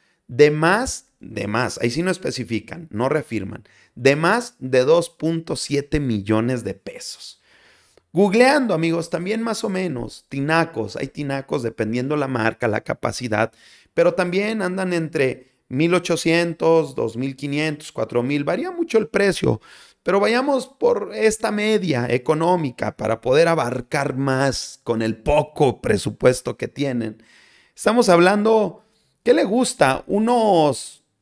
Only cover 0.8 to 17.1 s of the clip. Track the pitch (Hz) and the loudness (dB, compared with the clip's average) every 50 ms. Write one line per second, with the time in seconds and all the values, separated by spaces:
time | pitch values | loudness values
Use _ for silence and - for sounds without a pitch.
0.8 | 262 - - - - _ _ _ - - 107 101 104 101 104 117 127 101 - - | 0 -4 -6 -10 -12 _ _ _ -18 -12 -8 -6 -6 -2 -2 0 -2 -2 -4 -2
1.8 | - 120 120 151 175 185 - - - - 123 - 117 98 113 104 - - - 175 | -2 -2 -2 -2 -2 -2 -4 -4 -6 -8 -6 -6 -6 -4 -4 -6 -6 -8 -14 -14
2.8 | 165 - - 104 120 135 147 156 127 - 117 104 92 92 - - - _ _ _ | -14 -10 -6 -4 -2 0 -2 -2 -4 -4 -6 -6 -6 -6 -10 -14 -18 _ _ _
3.8 | _ _ - - 120 135 139 151 165 175 214 240 240 - _ - 135 131 127 127 | _ _ -10 0 2 2 4 4 2 0 0 0 -2 -6 _ -12 -6 0 2 2
4.8 | 127 139 160 175 170 - _ - - 165 165 165 165 - 151 - - - 143 143 | 4 4 4 2 2 -2 _ -6 -4 -2 -2 -2 -4 -6 -8 -8 -6 -2 -2 -4
5.8 | 139 - - 151 143 127 113 101 98 101 110 110 117 123 131 120 101 98 92 - | -2 -2 -4 -2 -2 0 -2 -2 0 0 0 2 2 0 -2 -2 -4 -6 -8 -8
6.8 | - - - - - - - - - - - _ _ _ _ _ _ _ _ _ | -12 -16 -16 -14 -14 -14 -16 -16 -18 -20 -20 _ _ _ _ _ _ _ _ _
7.8 | _ _ _ _ _ _ - 165 202 202 185 226 247 262 294 294 262 220 180 160 | _ _ _ _ _ _ 2 2 2 4 6 4 4 6 4 2 0 0 0 0
8.8 | 165 165 165 170 160 - - 170 175 185 220 220 226 226 214 - - 214 185 185 | 0 0 -2 -2 -4 -6 -6 -6 -6 -4 -6 -6 -4 -6 -6 -6 -4 -4 -4 -4
9.8 | 190 175 139 120 117 117 - - _ - - 139 139 147 160 165 156 - - 110 | -4 -4 -6 -6 -8 -10 -12 -18 _ -12 -8 -6 -2 0 0 0 0 -2 -4 -8
10.8 | 110 101 - - 139 139 - - 147 139 135 135 135 - - 143 117 113 - - | -8 -6 -6 -8 -10 -8 -8 -8 -6 -6 -6 -6 -6 -4 -6 -4 -4 -4 -4 -4
11.8 | 113 107 113 123 127 139 151 147 139 131 131 117 110 113 110 - - 117 104 113 | -4 -2 -2 -2 -2 -2 -2 -2 -2 -2 -2 0 0 -2 -2 0 -2 -2 -2 -2
12.8 | - - 120 - - 123 110 - 120 117 107 104 113 120 _ _ - - - - | -2 -4 -6 -4 -4 -4 -4 -4 -6 -2 0 0 -2 -2 _ _ -20 -20 -20 -20
13.8 | _ _ - 165 170 175 170 190 180 175 180 190 202 214 226 220 190 180 180 190 | _ _ 0 2 2 2 2 0 -2 0 0 -2 -2 -2 -4 -4 -4 -4 -4 -4
14.8 | 190 185 175 170 165 151 - 151 135 131 - - - _ _ _ _ - 120 135 | -4 -2 -2 -2 -2 -2 -2 0 0 0 -2 -6 -12 _ _ _ _ -8 -2 0
15.8 | 160 170 180 180 175 - 170 160 - 165 165 170 170 170 165 - 165 160 165 165 | 2 2 2 2 0 0 -2 0 2 2 2 2 2 0 -2 0 2 4 4 4
16.8 | 156 139 131 117 117 113 | 2 0 -4 -4 -4 -4